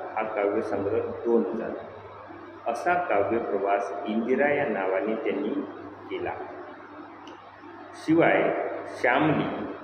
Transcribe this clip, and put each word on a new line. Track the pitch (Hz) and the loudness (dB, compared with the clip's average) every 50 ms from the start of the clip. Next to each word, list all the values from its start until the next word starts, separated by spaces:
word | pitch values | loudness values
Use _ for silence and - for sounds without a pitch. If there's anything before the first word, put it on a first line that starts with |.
| - - - | -8 -6 -4
हा | 107 110 | -4 -4
काव्यसंग्रह | 110 107 104 101 101 104 113 107 107 107 98 98 98 110 117 | -2 0 2 2 2 2 2 0 0 -2 0 0 0 0 0
दोन | - - - - - 117 117 110 104 - - | 0 -2 -6 -4 0 4 4 4 4 2 -2
हजार | - - - - - - - - - - - - - - - - - - - - - - 117 | -4 -4 -4 -6 -6 -10 -12 -14 -14 -16 -16 -16 -16 -16 -16 -16 -16 -16 -16 -16 -8 -4 -2
असा | 113 - - 175 180 | -2 0 2 2 2
काव्यप्रवास | 175 - - 107 101 98 - 113 117 - - 101 98 98 98 101 101 - - - - 104 | 2 2 2 2 2 4 4 2 0 0 0 0 2 2 4 2 2 2 0 -4 -6 -4
इंदिरा | 110 110 113 117 123 131 135 143 147 | 0 0 0 2 2 4 4 6 4
या | 143 143 143 110 | 4 4 2 0
नावाने | 107 98 95 92 95 95 98 110 110 | 0 0 0 2 2 2 2 0 -2
त्यांनी | - - 104 95 98 101 113 139 147 143 - - - - - - - - - | 0 0 -2 0 0 0 0 -2 -2 -4 -4 -8 -12 -12 -14 -14 -14 -12 -8
केला. | 98 87 87 82 80 - - - - - - - - - - - - - - - - - - - - - - - - - - - - - - - - - - | -6 -4 -4 -4 -6 -6 -8 -10 -10 -12 -12 -14 -14 -16 -16 -16 -16 -16 -16 -16 -16 -16 -16 -16 -16 -16 -18 -18 -18 -18 -18 -18 -16 -16 -16 -16 -14 -10 2
शिवाय | 156 160 165 151 104 95 98 - - - - - - - - - - - - | 4 6 6 8 8 6 6 4 4 2 0 -2 -4 -4 -6 -8 -8 -8 0
श्यामली | - 123 123 143 156 156 131 110 101 - - - - - - - | 2 4 4 6 6 4 4 2 2 0 -2 -4 -6 -8 -8 -10